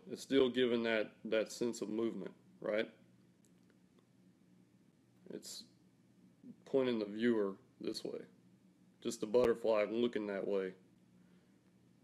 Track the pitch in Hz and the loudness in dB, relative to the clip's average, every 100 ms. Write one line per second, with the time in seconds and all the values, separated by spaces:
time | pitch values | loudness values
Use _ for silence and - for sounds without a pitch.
0 | - 113 - 135 131 123 123 120 113 113 | -6 -12 2 4 4 4 2 2 2 0
1 | 107 - 113 110 104 - 120 113 107 110 | -2 -6 -2 0 0 -2 -4 -4 -4 -2
2 | 117 98 82 - _ - - 107 120 - | -2 -4 -10 -12 _ -8 -2 0 -2 -8
3 | - _ _ _ _ _ _ _ _ _ | -20 _ _ _ _ _ _ _ _ _
4 | _ _ - _ _ _ _ _ _ _ | _ _ -20 _ _ _ _ _ _ _
5 | _ _ - - - - - _ _ _ | _ _ -16 -14 -12 -16 -16 _ _ _
6 | _ _ - _ - - - 135 127 113 | _ _ -20 _ -20 -20 -2 0 0 0
7 | 104 107 120 113 98 95 - - - 113 | -4 0 2 2 0 -4 -14 -10 -8 -6
8 | - - - - _ - _ _ _ _ | -8 -10 -12 -20 _ -20 _ _ _ _
9 | 120 123 107 123 120 113 110 107 104 113 | -8 -6 2 4 4 4 2 2 2 2
10 | 120 107 104 98 95 101 92 - - _ | 0 0 -2 -4 0 0 0 -6 -18 _
11 | _ - - - _ _ _ _ _ _ | _ -20 -20 -20 _ _ _ _ _ _